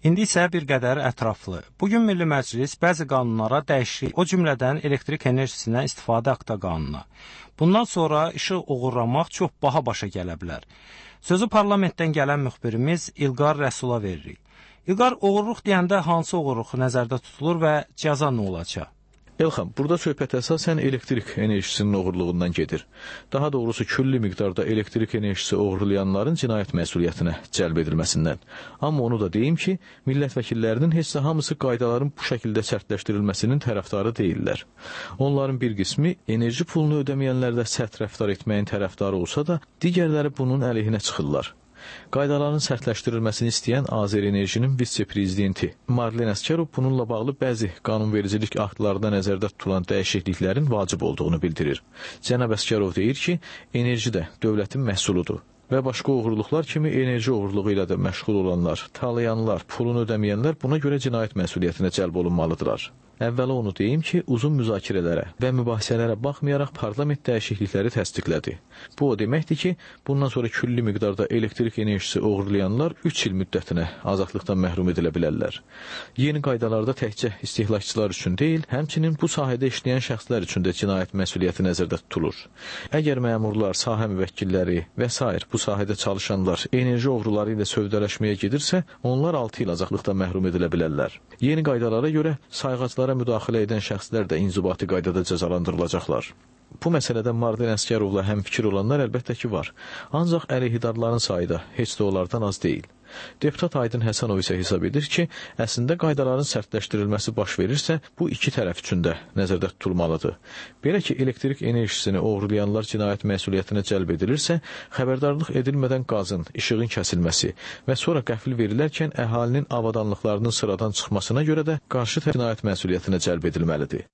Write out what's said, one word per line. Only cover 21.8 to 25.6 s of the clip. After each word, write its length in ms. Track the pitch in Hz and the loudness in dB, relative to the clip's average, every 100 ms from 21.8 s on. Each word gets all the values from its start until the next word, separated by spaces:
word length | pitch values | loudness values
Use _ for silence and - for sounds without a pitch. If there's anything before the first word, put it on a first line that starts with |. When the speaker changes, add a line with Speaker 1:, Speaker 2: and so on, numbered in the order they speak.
| 104 101 | 2 2
Speaker 2:
oğurluğundan 540 | 92 90 87 87 87 | 2 0 0 2 0
gedir. 320 | 85 78 101 - - - - - | 0 -2 -2 -8 -20 -18 -18 -4
Daha 180 | 139 147 | -2 0
doğrusu, 320 | 139 117 113 113 | 0 -2 -2 -2
külli 340 | - 135 131 | 0 2 2
miqdarda 460 | 104 90 104 92 95 | 0 0 -2 0 0
elektrik 500 | 110 104 113 110 110 | 0 0 -2 0 0
enerjisi 400 | 104 95 - | -2 -2 0
oğurlayanların 800 | 95 | 2